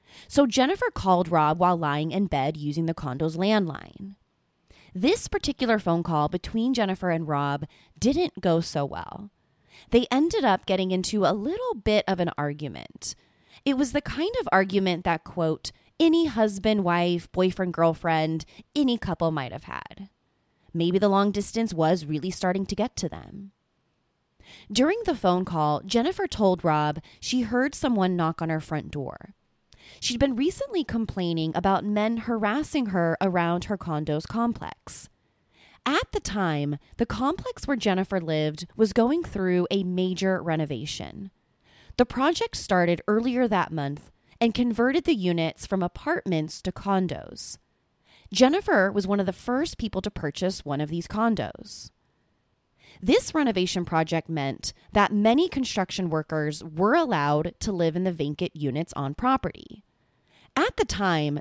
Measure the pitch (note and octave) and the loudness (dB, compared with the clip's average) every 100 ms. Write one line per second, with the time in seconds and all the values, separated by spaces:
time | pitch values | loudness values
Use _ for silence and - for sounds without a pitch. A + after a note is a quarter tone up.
0 | _ - - - C#4 C4 C4+ G4 B4 - | _ -20 0 4 4 4 2 2 -2 0
1 | F#3+ F3+ F3 E3 D3+ E3 F3+ E3+ D3+ D3 | 4 4 4 2 2 4 2 2 0 -2
2 | D#3+ F#3 G3+ C#3+ C#3 D3+ D3 D3 E3 E3 | -2 -2 0 0 -2 -2 -4 -2 -2 -2
3 | D3 C3 D#3+ E3 G3 G#3+ F3 - - - | -6 -2 -2 0 2 2 0 -6 -14 -18
4 | G3 G3 _ _ _ _ _ _ _ F#3 | -18 -18 _ _ _ _ _ _ _ -2
5 | B3 A4+ - D#4 - - A#3+ G#3+ F#3 E3+ | 2 2 0 -4 -4 -2 2 2 2 0
6 | E3+ D#3 D3+ F3 - A3+ A#3+ B3 G3 F#3+ | 2 0 0 -2 -4 -2 0 0 0 0
7 | F3+ E3 D#3 C#3+ C#3+ C#3+ D3 _ _ - | 0 0 0 -2 -2 -4 -6 _ _ -2
8 | A3+ D4 F4 - F#3 E3 E3 D#3 C#3+ - | 0 2 0 0 2 2 2 -2 -4 -6
9 | - - G#3 _ _ _ _ - - A#3 | -10 -12 -16 _ _ _ _ -20 2 2
10 | B3 C4 E4 G#4+ A#3+ F#3 - F#3+ F#3 F#3 | 4 2 2 4 4 2 2 0 2 0
11 | F3+ G#3+ E3 G3+ A3+ G#4 B4+ C4 G#3+ G#3+ | 0 2 2 2 -2 -4 -4 -2 2 2
12 | - F#3 F3 - D3 D3 D3 C#2+ G1+ - | 2 0 0 -2 -4 -6 -8 -10 -16 -12
13 | - - _ _ _ - - C4 C4+ C#4 | -12 -12 _ _ _ -6 0 0 2 0
14 | - C4 F4+ A#4+ D4 F#3+ G3 G3 F#3 E3+ | -2 -2 -2 -2 0 2 2 2 0 0
15 | F3+ E3 - - D#3+ D3+ - - _ - | -2 -4 -4 -4 -2 -2 -8 -14 _ 2
16 | E4 E4 D#4+ A3+ A3 G3 G#3+ G#3+ F3 F3 | 4 4 2 2 2 2 0 2 2 2
17 | F3 F3 - - F#3 F3+ F#3 E3 E3+ D#3+ | 2 0 -2 0 0 0 -2 2 2 2
18 | E3+ D#3+ D#3 D#3+ - - - C#4+ C4+ A#3 | 0 0 0 -2 -6 -18 -6 0 2 0
19 | - E3+ E3 D#3 B2+ - - - - - | -2 0 0 0 -4 -10 -12 -12 -12 -16
20 | G3 _ _ _ _ _ _ E3 E3+ E3+ | -18 _ _ _ _ _ _ 0 2 4
21 | G#3 G3 G3+ G3+ G3+ A3+ A3+ E3 D#3+ F3 | 4 4 2 0 -2 -2 -2 2 2 2
22 | D3 D#3 F#3 F3 F#3 F#3+ F#3 G3+ A#3 - | 0 -4 -4 -2 -2 -2 -2 -2 -4 -4
23 | F3 - - - G3 _ _ _ _ _ | -8 -8 -14 -16 -18 _ _ _ _ _
24 | _ _ _ _ - - - G#3 D4 A4 | _ _ _ _ -20 -20 -4 2 2 2
25 | G#4 C4+ F#3+ F3+ F#3 E3 D3+ D3 F#3+ A#3 | -2 0 2 2 0 0 0 0 0 0
26 | C#4 F#4 F#4+ - G3 F3+ E3+ D3+ D3+ D3+ | 0 0 -4 2 2 4 2 2 0 -2
27 | - - - B3+ A3 B3 C#4 - C#4 A3 | -10 -12 -4 -2 0 0 0 0 0 2
28 | F#3 F3+ D#3+ - E3 D#3 - D#3 - D3 | 2 2 -2 -2 -2 -4 -4 -6 -6 -8
29 | C3+ - - - _ _ _ - - - | -10 -12 -18 -20 _ _ _ -20 -20 -10
30 | - A#3 C#4 A#3 D4+ - C#5 G4 C4 A3+ | -4 2 2 2 0 -2 -4 -2 -2 -2
31 | A3+ - F3 E3 D#3+ D#3+ F#3 F#3+ G#3 G#3 | -2 -2 -2 0 0 0 2 2 0 0
32 | A3 A3+ A#3 A3+ G#3 A3 - D4 A3 F#3 | 0 -2 -2 -2 0 -2 -2 -2 0 2
33 | E3+ E3 F#3+ F3+ E3+ F3 - G3+ F3+ D3+ | 2 2 0 2 0 0 -2 -6 -4 -4
34 | D#3 D3+ - A3+ A#3+ - - - - - | -2 -4 -4 -2 -2 -2 -8 -14 -12 -10
35 | - _ _ _ _ _ - _ A#3+ D#4+ | -12 _ _ _ _ _ -20 _ -2 0
36 | B4 G3+ - G#3 F3+ D3 C#3+ D3 _ - | 0 -4 -4 -2 0 0 -2 -4 _ -4
37 | A#3 G#3+ C4 F#4 B4+ - - C4 G#3+ F#3 | -4 -2 -2 -2 -6 -8 -4 -2 2 0
38 | F#3+ F#3+ D#3+ D#3 D3+ D#3 F3 - A3 A3+ | 0 -2 -2 0 -2 -4 -6 2 2 4
39 | A3+ E4 D#4+ G3+ F#3 F3+ F3 G3 F3+ F3+ | 2 2 -2 -2 0 2 2 0 0 0
40 | F#3 F3+ F#3+ F#3 E3+ D#3+ D3+ B2+ D3 - | -2 0 0 0 0 -2 -2 -4 -8 -10
41 | E2 - G3 - _ _ _ _ - - | -10 -12 -16 -18 _ _ _ _ -4 0
42 | B3 - C#4+ E4+ A#4 - - F#3 F3 E3+ | 0 2 0 2 -2 -4 0 2 4 2
43 | - G#3+ A#3+ B3 A#3+ F#3+ - D#3+ C#3 D3 | 2 0 2 2 2 2 0 -2 -4 -6
44 | - _ _ - A#3 A3 B3 G#3+ B3 D4+ | -12 _ _ 0 0 2 0 2 2 2
45 | F4 B3 F3+ E3+ D#3+ - - F#3+ F3 - | 2 2 2 0 0 -4 -4 -2 -2 -4
46 | D4 E4+ - D#3+ D#3 - F#3+ - G3+ F#3+ | -4 -2 0 0 -2 -6 -6 -6 0 0
47 | F3+ A2+ - - - - _ _ _ _ | 0 -4 -10 -10 -8 -8 _ _ _ _
48 | _ _ - F#3+ B3+ E4+ G#4 C4+ F#3+ G3+ | _ _ -6 4 4 4 2 2 2 0
49 | F#3 G3+ F#3+ - - B3 C4 - G#3+ F#3+ | 0 0 -2 -4 -4 -2 -4 -4 -6 -4
50 | G3+ - D3+ - F#3 F#3+ C#3+ C#3+ D3+ E3+ | -6 -6 -6 -2 -4 -4 -4 -4 -4 -4
51 | - G#3+ A#3 G3+ A2 - - - - _ | -4 0 0 0 -4 -8 -10 -10 -10 _
52 | _ _ _ _ _ _ _ _ - - | _ _ _ _ _ _ _ _ -20 -6
53 | F#3+ G4+ - D#4+ C4+ F#3+ F3+ F#3+ F3 E3 | 2 4 4 0 2 2 0 -2 -2 0
54 | D#3+ E3 - D#3+ C3+ - - - _ G#3 | 0 -2 -2 -4 -4 -4 -8 -12 _ 2
55 | G3+ G#3 G#3+ C4 F4 C#4 B3 G#3 F#3 - | 4 4 4 4 2 0 -4 -2 -4 -4
56 | F3+ D#3 - D#3 D3+ D3 E3 D#3 G3+ D#4+ | -2 -2 -2 -4 -4 -4 -6 0 4 4
57 | D4+ E3 C#3+ D3+ E3+ - A3 F#3 E3 E3 | 2 0 2 2 0 -4 -4 0 0 2
58 | F#3 E3 C#3+ D3 F3+ D3+ C#3+ C#3 E3 - | -2 -2 -4 -4 -6 -4 -4 -2 -4 -6
59 | C#3 D3 B3+ C4 E3+ - - G#3+ _ _ | -6 -2 0 0 -2 -10 -18 -20 _ _
60 | _ _ _ _ _ - A4 - - F#3 | _ _ _ _ _ -2 0 0 -2 0
61 | F#3+ D#3+ D3+ D3 | 0 2 0 -2